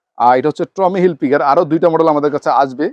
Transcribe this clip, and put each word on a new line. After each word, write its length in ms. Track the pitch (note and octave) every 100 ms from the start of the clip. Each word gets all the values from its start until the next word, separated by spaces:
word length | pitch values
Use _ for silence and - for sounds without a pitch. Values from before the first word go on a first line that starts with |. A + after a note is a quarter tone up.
| _ -
আর 220 | A#2+ B2+
এটা 100 | D3
হচ্ছে 160 | -
টমি 360 | E3 - F#3 F#3+
হিলফিগার, 420 | F3+ D#3 C#3+ D3
আরো 220 | D3 E3+
দুইটা 240 | E3+ D#3+ F3
মডেল 200 | D#3+ D#3+
আমাদের 220 | D3 D3
কাছে 200 | C#3 D#3+
আসবে 400 | B2+ C3+ B2+ E3